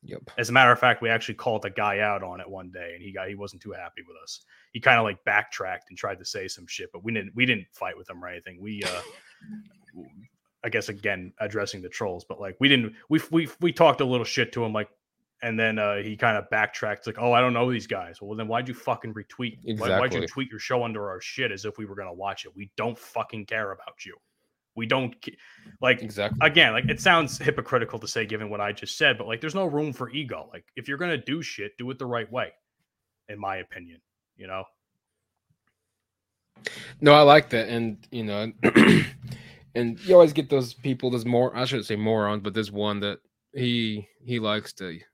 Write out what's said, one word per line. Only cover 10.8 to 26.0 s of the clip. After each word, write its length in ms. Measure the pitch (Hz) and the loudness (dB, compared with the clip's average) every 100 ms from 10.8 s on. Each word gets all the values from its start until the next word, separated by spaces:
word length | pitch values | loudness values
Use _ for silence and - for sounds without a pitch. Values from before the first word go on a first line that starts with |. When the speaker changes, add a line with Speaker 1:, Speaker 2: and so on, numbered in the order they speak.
| 104 | -4
Speaker 2:
again, 460 | 101 104 98 90 _ | -6 -4 -6 -8 _
addressing 420 | 104 104 98 101 | -6 -6 -6 -8
the 80 | 90 | -12
trolls, 340 | - 104 87 | -8 -8 -8
but, 160 | - - | -12 -12
like, 160 | 101 92 | -12 -2
we 80 | 139 | 2
didn't, 260 | 135 113 - _ | 2 0 -8 _
we, 100 | 156 - | -2 0
we, 200 | 165 151 - | -2 -2 -4
we 140 | 175 | -4
talked 260 | - 165 131 | 4 4 4
a 60 | 135 | 0
little 180 | 123 110 | 0 -2
shit 280 | - 117 | -2 -2
to 100 | - | -2
him, 80 | 117 | -2
like, 160 | 107 101 _ _ _ _ _ | -2 -6 _ _ _ _ _
and 160 | 120 113 | -6 0
then, 220 | 113 110 | 0 2
uh, 160 | 104 101 | -2 -2
he 200 | 104 104 | -6 0
kinda 280 | 120 107 98 | 2 2 0
backtracked, 560 | 107 107 - 107 104 - | 0 0 -2 -6 -6 -8
like, 100 | 107 | -2
"Oh, 140 | 120 | 4
I 80 | 120 | 6
don't 140 | 127 | 4
know 180 | 120 123 | 2 0
these 160 | 120 98 | -2 -4
guys." 340 | 101 87 85 | -8 -8 -14
Well, 140 | 101 110 | -12 -8
then 140 | 110 | -4
why'd 180 | 113 123 | -4 -4
you 60 | |
fucking 400 | 120 - 117 110 | -8 -4 -4 -4
retweet? 440 | 107 101 - 123 113 - 110 | -12 -14 -8 -8 -8 -8 -4
Why, 180 | 113 104 | 0 2
why'd 140 | 123 | 2
you 40 | 90 | -2
Speaker 1:
Exactly. 80 | 82 | -6
Speaker 2:
tweet 220 | - 131 | -6 -10
your 100 | 107 | -10
show 240 | - 127 | -4 -2
under 260 | 117 110 101 | -2 -6 -8
our 120 | 92 | -8
shit 320 | - - 127 | -12 -6 -6
as 100 | 98 | -4
if 140 | 107 107 | -10 -10
we 80 | 104 | -12
were 100 | 98 | -10
gonna 180 | 95 | -12
watch 300 | 87 98 95 | -8 -8 -8
it? 100 | - | -14
We 160 | 95 101 - | -16 -14 -6
don't 240 | 110 117 | -6 -6
fucking 460 | - - 107 110 101 | -10 -8 -6 -8 -8
care 260 | 110 104 | -6 -6
about 340 | 95 - - 95 | -8 -16 -18 -20
you. 120 | 87 _ _ _ _ _ - | -20 _ _ _ _ _ -10
We 100 | 113 | 0
don't 300 | 131 123 - | 0 0 -6
ca-, 160 | - - - - - - | -16 -16 -20 -20 -20 -2
like, 220 | 127 123 | 2 2